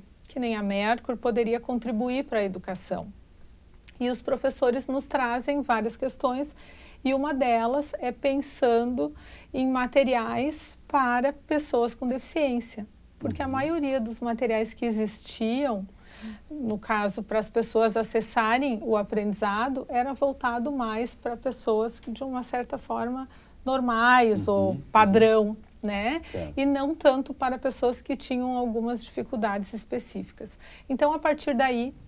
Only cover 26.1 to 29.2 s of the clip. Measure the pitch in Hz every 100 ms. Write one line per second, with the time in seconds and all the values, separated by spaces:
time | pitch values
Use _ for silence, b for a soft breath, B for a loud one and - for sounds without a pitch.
26.1 | 320 - - - 202 277 277 277 320 294
27.1 | 262 269 269 262 254 262 226 240 240 -
28.1 | 269 - 247 254 247 247 220 226 240 -
29.1 | -